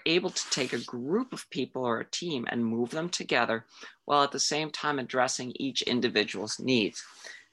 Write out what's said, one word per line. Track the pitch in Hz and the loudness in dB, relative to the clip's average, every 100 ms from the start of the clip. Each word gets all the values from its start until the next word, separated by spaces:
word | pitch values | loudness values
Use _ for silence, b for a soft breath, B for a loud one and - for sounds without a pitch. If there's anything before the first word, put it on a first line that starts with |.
| - | 4
able | 170 180 | 2 2
to | - - | -2 -2
take | - 127 | -2 0
a | 120 | -4
group | - 120 131 214 254 | -6 -6 -2 -2 -2
of | - - | -8 -6
people | - 123 135 | -4 -4 -2
or | 123 113 | 0 0
a | - | -2
team | - 175 135 - | -6 -4 -2 -2
and | 120 | 0
move | 113 113 120 | 0 0 0
them | 156 170 | -2 -4
together | - - 139 113 113 - B B B | -6 0 2 2 0 -4 B B B
while | - 143 | 2 4
at | 139 | 4
the | 139 | 2
same | - 151 156 | 0 0 -2
time | - 147 143 | -2 -2 0
addressing | 120 127 127 - 127 - | 0 2 2 0 -4 -4
each | 135 - | -2 0
individual's | - 120 120 107 107 98 107 - | 2 4 4 2 2 -2 -6 -2
needs. | 127 123 95 - - B B B B | 2 2 2 -2 -14 B B B B